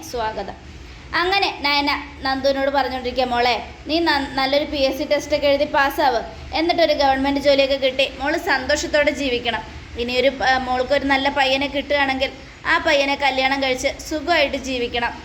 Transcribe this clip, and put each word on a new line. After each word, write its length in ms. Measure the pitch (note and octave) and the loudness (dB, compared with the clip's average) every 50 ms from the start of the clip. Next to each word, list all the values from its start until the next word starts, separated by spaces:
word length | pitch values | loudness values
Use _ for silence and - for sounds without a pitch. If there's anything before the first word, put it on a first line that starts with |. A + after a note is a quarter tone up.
| - | -14
സ്വാഗതം. 480 | - - A#3+ A3 G#3+ A3 G#3+ G3 F3+ - - - - - - - - - - - - - D#4+ | -10 -6 -6 -4 -4 -4 -6 -8 -10 -12 -14 -18 -18 -18 -18 -18 -18 -18 -18 -14 -6 -2 -2
അങ്ങനെ 280 | E4+ F4+ G4 G4+ G4 E4+ - - C4+ | 0 2 2 0 0 -2 -4 -4 -2
നയന 240 | C#4+ D4 C#4+ C#4+ C#4+ C#4 C#4 - - - - C4+ | 0 0 0 0 0 -2 -4 -6 -12 -14 -6 -4
നന്ദുവിനോട് 460 | C4+ C4+ C4+ B3+ C#4 C#4 C4+ C4+ C#4 C#4 | -2 -2 0 2 0 2 2 0 0 2
പറഞ്ഞുകൊണ്ടിരിക്കുക, 500 | C#4 C4 B3 C4 B3+ A#3+ B3 B3 B3+ B3+ B3 A#3+ | 0 0 0 -4 -4 -6 -4 -2 -2 -2 0 2
"മോളെ, 200 | A#3+ A#3+ B3 A#3 G#3 - - - - - - | 2 2 2 2 0 -4 -10 -14 -14 -6 -2
നീ 80 | D4+ E4 E4+ | 0 0 2
നൻ-, 180 | E4 D4 C#4 C4+ - - C4+ | 2 2 2 0 -2 -2 -2
നല്ലൊരു 280 | C4+ C4+ C4+ C#4+ D4+ D4 | 0 2 2 0 0 0
പി 80 | - D4 C4+ | 0 0 0
എസ് 100 | C4+ C4+ - | 0 0 -2
സി 40 | D4+ C#4+ | 0 0
ടെസ്റ്റൊക്കെ 360 | D4 C#4+ C#4+ - D4+ C#4+ - C#4+ | 0 0 0 0 -2 2 4 2
എഴുതി 160 | C#4 C#4 D4 D4 D4 | 4 4 2 2 2
പാസ്സാവ്, 460 | D4 C#4 C#4 C#4+ - D#4 C4 A#3+ A3+ - - - - - - - C#4+ | 2 2 2 2 2 2 2 2 0 -4 -4 -12 -14 -14 -6 -4 -2
എന്നിട്ടൊരു 360 | D#4+ E4+ E4+ E4+ E4 D4+ D4+ C#4+ C#4+ | 0 2 4 4 4 4 4 2 4
ഗവൺമെന്റ് 400 | C4+ C4+ C4+ C4+ C#4 C#4 C#4+ C#4 | 2 2 2 2 0 0 2 4
ജോലിയൊക്കെ 300 | C#4+ C#4 C4+ C#4 C4 C#4 C4+ C4 | 4 4 4 4 2 2 0 0
കിട്ടി 220 | C4 C4 C4+ C4+ B3+ - - | 0 2 2 -2 -2 -2 -4
മോള് 180 | C4 C#4+ D#4+ E4+ E4 F#4+ | -4 -2 -2 -2 0 0
സന്തോഷത്തോടെ 640 | D4 C4 B3+ B3+ D4 D4+ E4+ D4+ - D4+ D4 C#4+ C#4+ C4 | 0 0 2 0 0 0 0 0 2 4 4 4 2 0
ജീവിക്കണം. 400 | C#4+ C4+ B3 A#3 A#3+ A#3+ A3+ G#3+ - - - - - - - A3+ | -2 -2 -2 -2 -2 -2 -4 -4 -6 -10 -14 -16 -16 -14 -8 -6
ഇനിയൊരു 320 | A#3+ A#3+ B3 B3+ B3+ C#4 C4+ C4+ | -6 -2 0 2 2 2 2 2
പ-, 160 | - B3+ C4 B3+ B3+ | 2 2 2 2 0
മോൾക്കൊരു 400 | B3+ B3+ B3+ B3+ B3 C#4+ C#4 C4+ C#4 C#4 | -2 -2 -2 0 2 0 0 2 2 0
നല്ല 160 | C4+ C4+ C#4 C4+ C#4+ | 2 2 0 2 2
പയ്യനെ 300 | C4+ C4 C4 C4+ C#4 C4+ C4 | 2 2 2 0 -2 -2 -2
കിട്ടുകയാണെങ്കിൽ 540 | C#4+ C#4 C#4 D4 C#4+ C#4 C4+ C4 C4 C4+ C4 - - - - - - - - D#4+ | -4 -2 0 0 0 2 0 0 -2 -2 -4 -4 -10 -18 -20 -20 -8 0 0 0
ആ 40 | E4+ E4+ E4+ | 2 4 4
പയ്യനെ 280 | D4+ C#4+ C#4 C#4 C#4 C#4 C#4 | 4 4 4 2 0 0 0
കല്യാണം 360 | C#4 C4 C4 C4 C4 C#4 C#4 C4 | 0 0 2 0 0 0 0 0
കഴിച്ച് 280 | C4 B3+ B3+ C4+ C4+ - - - - | 0 0 0 -2 -4 -4 -4 -8 -6
സുഖമായിട്ട് 500 | D#4+ D#4 C#4 D#4+ E4+ D#4+ D4 C#4 A#3 C4+ A#3+ C4 | -6 -4 0 2 2 4 4 2 0 -6 -4 -4
ജീവിക്കണം. 440 | C4 B3 A#3+ A#3+ A#3+ A#3+ A#3+ A3+ - - - | -4 -4 -4 -2 -2 -4 -4 -4 -6 -8 -16